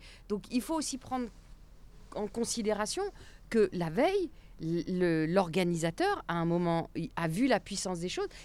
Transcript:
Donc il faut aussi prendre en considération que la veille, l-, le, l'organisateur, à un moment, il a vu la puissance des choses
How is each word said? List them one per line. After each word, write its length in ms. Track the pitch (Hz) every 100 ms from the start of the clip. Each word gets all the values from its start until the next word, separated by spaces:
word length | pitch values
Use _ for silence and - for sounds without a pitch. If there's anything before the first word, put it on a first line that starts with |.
| - - -
Donc 140 | 202 -
il 100 | 247
faut 140 | - 320
aussi 220 | - 262
prendre 300 | - 254 233 - - - - - - - - -
en 120 | 208
considération 760 | - 233 - 214 208 220 - 403 - - - -
que 200 | 226 208
la 160 | 175 165
veille, 400 | 165 320 403 330 - - -
l-, 240 | 160 170 -
le, 380 | 180 180 160 156
l'organisateur, 1000 | 180 175 175 175 170 165 - 370 392 -
à 60 | 170
un 100 | 165
moment, 440 | 170 175 165 - -
il 140 | 156 -
a 100 | 165
vu 200 | 165 269
la 120 | 208
puissance 400 | - 196 196 175
des 100 | 180
choses 180 | 320 392 -